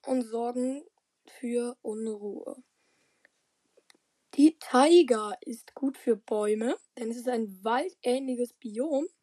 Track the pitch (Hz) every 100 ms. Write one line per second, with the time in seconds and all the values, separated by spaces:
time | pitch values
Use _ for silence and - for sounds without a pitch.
0 | - 262 226 226 233 247 254 277 - _
1 | _ _ _ - 240 240 240 247 233 214
2 | 220 208 208 196 - - _ _ _ _
3 | _ _ _ _ _ _ _ _ _ _
4 | _ _ _ - 302 - - 247 294 349
5 | 269 226 208 - - 233 - - 277 269
6 | - 208 - 214 208 214 226 370 _ -
7 | 226 233 240 240 220 185 208 247 359 -
8 | 247 254 269 240 240 _ 226 208 302 277
9 | 339 _